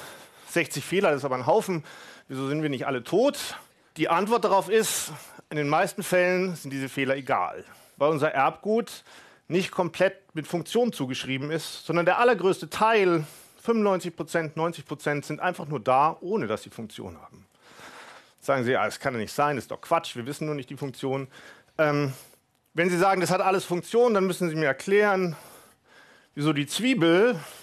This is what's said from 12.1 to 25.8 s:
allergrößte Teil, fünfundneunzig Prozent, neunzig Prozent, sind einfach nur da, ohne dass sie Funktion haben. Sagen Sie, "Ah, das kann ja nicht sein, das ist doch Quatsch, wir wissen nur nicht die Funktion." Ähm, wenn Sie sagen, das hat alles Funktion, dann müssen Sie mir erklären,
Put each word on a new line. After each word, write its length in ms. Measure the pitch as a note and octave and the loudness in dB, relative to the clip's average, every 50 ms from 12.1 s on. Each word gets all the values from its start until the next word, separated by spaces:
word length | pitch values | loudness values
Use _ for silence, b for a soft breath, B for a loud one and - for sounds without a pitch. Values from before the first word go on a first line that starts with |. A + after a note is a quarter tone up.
| F3+ - | 4 4
allergrößte 520 | A#3+ B3 B3+ F#3 E3+ F#3+ F3+ - F3 D#3 | 4 4 4 4 2 2 2 0 -2 -8
Teil, 560 | - - G#3+ A3 A3+ G#3+ G3 F3+ E3+ E3 D3+ B B B B B B - | -2 2 2 4 4 4 4 4 4 2 0 B B B B B B -6
fünfundneunzig 540 | - - A#3 A3+ G#3 G3+ F#3+ F3+ E3 F3+ E3+ | -2 0 0 2 2 2 2 0 -2 -6 -8
Prozent, 400 | - E3 - - E3+ E3 D3+ D3 | -8 -8 -4 -2 -2 -2 -2 -2
neunzig 300 | D#3+ D#3+ E3+ E3+ D#3+ C#3 | -2 -2 -2 -4 -6 -10
Prozent, 400 | - D3+ C#3+ - D3+ D3 D3 C#3+ | -12 -12 -6 -2 -2 -2 -2 -4
sind 160 | - D3+ D3 | -6 -6 -4
einfach 260 | - F3+ F3 - E3+ D3 | -4 -4 -4 -4 -6 -8
nur 140 | D3+ C3 | -8 -4
da, 340 | G#2+ C3 B2+ C3 C#3+ D#3+ D#3+ - | 0 2 4 4 4 4 2 -2
ohne 260 | - F3 G#3+ A3 C3+ G2+ | -6 -4 -4 -2 -2 -2
dass 160 | A2 G#2 - | -4 -4 -6
sie 60 | - | -10
Funktion 520 | - - A2+ G#2 - - A2 F#2+ E2+ D#2+ | -14 -14 -14 -14 -14 -14 -14 -14 -16 -16
haben. 240 | - - - - F#2+ _ B B B B B B B B B B B B B B B B B B | -20 -20 -20 -20 -20 _ B B B B B B B B B B B B B B B B B B
Sagen 240 | - - C#3 C3+ A#2+ | -2 0 0 0 2
Sie, 140 | A#2 C3 G2 | 0 0 0
"Ah, 80 | G#2 | 0
das 160 | G#2+ - - | -2 -4 -4
kann 120 | - C#3 B2+ | -6 -4 -4
ja 60 | A2+ | -4
nicht 140 | G#2+ G2+ - | -6 -6 -2
sein, 240 | - D3 D3 D3 B2 | -2 0 0 0 -4
das 80 | - | -6
ist 60 | - | -10
doch 100 | - - | -12 -14
Quatsch, 340 | - - E3+ E3 D#3+ - - | -4 -2 -2 -2 -2 -4 -10
wir 100 | A#2+ A#2 | -10 -10
wissen 200 | B2+ C#3+ - D#3+ | -10 -8 -8 -6
nur 100 | D#3 D3+ | -6 -6
nicht 140 | C#3+ C3 - | -8 -8 -12
die 80 | D3 C3+ | -12 -10
Funktion." 500 | D3 C#3 B2 - - C3+ C3 C3+ C3+ C3 B B B B B B B B B - | -10 -10 -8 -8 -6 -4 -4 -4 -6 -10 B B B B B B B B B 0
Ähm, 360 | D#3 D3+ D3 C#3+ D3 C3+ B2+ B B B B _ _ _ _ _ _ _ _ | 2 2 2 2 0 -2 -4 B B B B _ _ _ _ _ _ _ _
wenn 160 | D#3 E3+ F#3 | 0 0 2
Sie 60 | F3+ E3+ | 2 4
sagen, 200 | F#3 G3 G3 F#3 | 4 4 4 2
das 120 | F3 D#3 | 2 2
hat 100 | F3+ F#3 | 2 2
alles 240 | G3 F#3+ F#3 F#3+ - | 2 2 2 0 0
Funktion, 480 | - F3 F3 D#3 - - A#3 A#3+ B3 A3 | -2 -4 -6 -4 0 2 4 4 6 4
dann 140 | G3 F#3+ F#3+ | 4 2 2
müssen 200 | F3 - F3+ E3+ | 0 -2 -2 -2
Sie 80 | D#3 | -2
mir 120 | D#3+ D#3 C#3 | 0 0 0
erklären, 680 | C3 - - G3 G3 G#3 G#3 G#3 G3 F#3+ F#3 F3 D3+ B B B B B B B B B | 0 0 0 2 2 4 4 4 2 2 0 -2 -4 B B B B B B B B B